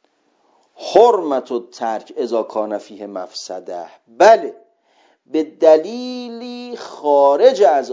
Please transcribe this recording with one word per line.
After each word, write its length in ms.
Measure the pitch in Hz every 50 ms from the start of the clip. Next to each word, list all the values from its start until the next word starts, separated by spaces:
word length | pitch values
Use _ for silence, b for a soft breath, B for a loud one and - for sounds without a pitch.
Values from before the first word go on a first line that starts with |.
| _ _ _ _ _ _ _ _ _ _ _ _ _ _ _
حرمت 760 | - - - - 185 233 240 233 190 165 151 139 127 120 -
الترک 640 | 127 117 117 - - - 123 113 110 104 - - -
اذا 260 | 117 123 113 117 113 107
کان 340 | - - 110 107 107 104
فیه 300 | 101 98 - 107 98 104
مفسده. 800 | 101 98 92 92 - - - - - 90 92 90 92 90 87 82 80 - _ _ _ 113
بله، 380 | 123 175 214 226 - 156 117 - - _ _ _ _ _ _ _ _ _ _ _ _ _
به 180 | _ 131 156 156
دلیلی 1300 | - - - 165 160 156 156 160 202 233 247 247 254 254 247 247 240 233 233 247 247 240 240 247 240 240
خارج 840 | - - - - - - 147 143 143 139 139 139 151 220 262 254 190 202
از 280 | 175 151 139 127 120